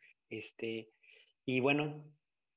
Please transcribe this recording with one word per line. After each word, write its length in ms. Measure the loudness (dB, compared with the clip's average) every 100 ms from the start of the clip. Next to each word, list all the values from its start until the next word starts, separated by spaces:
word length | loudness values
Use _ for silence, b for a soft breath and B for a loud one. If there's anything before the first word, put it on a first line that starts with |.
| b _ _
Este, 600 | -10 -10 -8 -6 -6 -8 b b b b _
y 140 | 0 4
bueno, 460 | 4 4 0 -6 -14 _ _ _ _